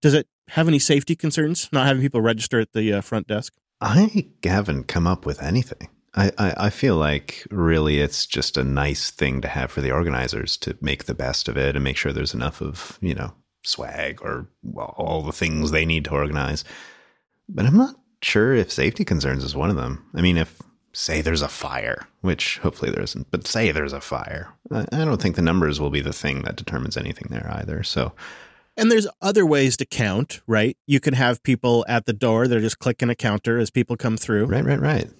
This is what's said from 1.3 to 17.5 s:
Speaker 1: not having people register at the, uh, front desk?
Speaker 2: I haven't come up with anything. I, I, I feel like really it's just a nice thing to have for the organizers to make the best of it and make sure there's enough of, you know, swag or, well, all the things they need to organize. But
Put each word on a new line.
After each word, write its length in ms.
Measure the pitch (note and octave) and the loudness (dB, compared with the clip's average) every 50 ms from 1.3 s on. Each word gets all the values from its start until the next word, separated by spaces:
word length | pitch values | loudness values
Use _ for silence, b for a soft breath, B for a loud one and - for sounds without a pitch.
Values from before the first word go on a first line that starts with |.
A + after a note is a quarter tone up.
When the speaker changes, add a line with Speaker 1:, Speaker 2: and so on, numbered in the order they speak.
| - E3 D3+ D3+ E3+ - - - | 0 0 0 0 0 -2 -4 0
Speaker 1:
not 140 | - C#3 C3 | 2 2 4
having 160 | C#3 C3+ C3 | 4 4 4
people 200 | C3+ C#3 - A#2 | 2 2 2 2
register 380 | A2 A#2 A2+ A2 - - - A2+ | 4 4 2 2 0 0 0 0
at 140 | A2 - - | 0 0 0
the, 200 | A2 G#2+ G#2+ G2+ | 0 0 2 2
uh, 80 | G2+ | 0
front 260 | - - A#2+ G#2+ - - | 0 -2 -4 -4 -2 -2
desk? 260 | G#2+ G#2+ - - _ _ _ _ _ - | -4 -4 -6 -8 _ _ _ _ _ -6
Speaker 2:
I 460 | G#2+ G2+ G#2+ E3+ G#3 A3 - G#3 - - _ _ - | -2 2 4 6 6 4 4 0 -4 -4 _ _ -2
haven't 440 | F2 F#2 G#2 G2+ G2+ D2 C2+ B1+ - | 0 0 0 0 0 -2 -4 -4 -2
come 200 | - F2 E2+ F2 | -2 0 2 2
up 180 | F#2 - - | 0 0 -2
with 160 | D2 C#2+ - | -6 -6 -4
anything. 480 | C#2 C#2+ F#2 B2+ B2 - - - - - _ _ _ _ - | -4 -2 0 0 0 -2 -6 -14 -16 -20 _ _ _ _ -2
I, 160 | G2 G2+ G2 - - | 0 2 2 2 0
I, 160 | G#2 F#2 - - | -2 -2 0 0
I 120 | G2+ G#2 | -2 -2
feel 260 | - - - C3+ F#2+ | -2 0 2 2 4
like 520 | D#2+ D2+ D2 D2 C#2+ - - - - - - | 4 2 2 0 -2 -4 -6 -16 -16 -14 -8
really 500 | G#2 F#2+ E2+ E2 E2 D#2+ D2+ D2+ D2 C#2+ | -2 0 2 4 4 4 4 4 2 2
it's 260 | D2 C#2 - - - | 2 0 0 -4 -4
just 300 | - - - - - - - | -4 -2 -4 -4 -2 -2 -2
a 60 | C2+ | 0
nice 460 | C2+ C2+ C#2 C#2+ D2 C#2 - - - | 0 0 0 0 0 -2 -2 -6 -6
thing 320 | - - D2 C2+ C2 C2+ | -4 -2 -2 -2 -2 -2
to 60 | - - | -4 -4
have 240 | - - C2 C2 | -4 -4 -6 -4
for 100 | - D2 | -4 -4
the 100 | C2+ C2 | -2 0
organizers 640 | B1+ D2+ F2 E2 C2 B1+ B1+ B1 - - - - - - | 0 0 0 0 0 -2 -2 -4 -4 -6 -6 -6 -6 -6
to 200 | - - - - | -6 -8 -8 -6
make 260 | - C2+ C2+ - - | -4 -4 -4 -4 -4
the 100 | - A#1+ | -8 -6
best 320 | - B1+ B1+ B1+ - - C#2+ | -4 -4 -4 -4 -4 -4 -4
of 100 | - C2+ | -2 0
it 180 | C2+ C#2 C#2 | 0 0 0
and 80 | C#2 C#2 | 0 0
make 140 | C2+ C2 - | -2 -2 -2
sure 160 | - C#2+ C#2 | -2 -4 -2
there's 220 | - C#2+ - - | -2 -4 -4 -4
enough 260 | A1+ B1 D2 - - | -4 -4 -4 -6 -6
of, 380 | D2 D2 - - - - - - | -8 -8 -8 -10 -14 -14 -12 -6
you 140 | - F2 C2+ | -4 -4 -4
know, 180 | - - E2 - _ _ _ _ _ - | -4 -6 -10 -10 _ _ _ _ _ -8
swag 580 | - - - - - - D2+ D2+ C#2+ - - | -8 -6 -6 -6 -8 -8 -6 -6 -6 -8 -8
or, 260 | - - - - - - _ _ | -8 -8 -8 -8 -8 -12 _ _
well, 320 | - - - - - - - - | -14 -12 -10 -10 -10 -10 -8 -6
all 240 | E2 D#2+ D#2+ D#2+ | -4 -4 -2 -4
the 100 | D2 D2+ | -4 -4
things 400 | - - F2 E2 D#2 D#2 D2+ D2 | -4 -2 -2 -2 0 0 -2 0
they 140 | D2+ D#2+ D#2+ | 0 0 2
need 200 | E2 E2 D#2+ C#2+ | 2 2 0 -2
to 60 | - | -2
organize. 520 | D2+ C#2+ D2 D2 D2+ D2 C2+ C#2 D2+ D2 - B B B B B B B B B B B B B _ _ _ | -2 0 0 0 0 -2 -2 -2 -4 -6 -8 B B B B B B B B B B B B B _ _ _
But 160 | - | -10